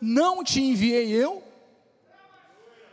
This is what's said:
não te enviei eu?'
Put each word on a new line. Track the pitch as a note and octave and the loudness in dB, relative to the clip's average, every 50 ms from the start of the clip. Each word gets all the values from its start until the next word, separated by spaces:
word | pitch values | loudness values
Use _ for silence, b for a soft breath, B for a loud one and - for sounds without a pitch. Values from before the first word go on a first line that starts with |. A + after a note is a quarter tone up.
não | A3+ A3+ A#3 C#4 E4 F#4 F#4 F#4 | -6 -2 0 2 2 2 0 -2
te | D4 - - C4+ | -4 -4 -2 0
enviei | C4+ C4 B3 F#3+ G#3+ A#3 A#3 A#3+ A#3 A3 | 0 0 0 2 0 2 2 0 0 0
eu?' | G#3+ A3+ C4 E4 G4 - - - - - _ _ _ _ _ _ _ _ _ _ _ _ _ _ - - _ _ _ _ - - - _ - - | 0 0 0 0 -2 -8 -14 -20 -20 -20 _ _ _ _ _ _ _ _ _ _ _ _ _ _ -20 -20 _ _ _ _ -20 -20 -20 _ -20 -20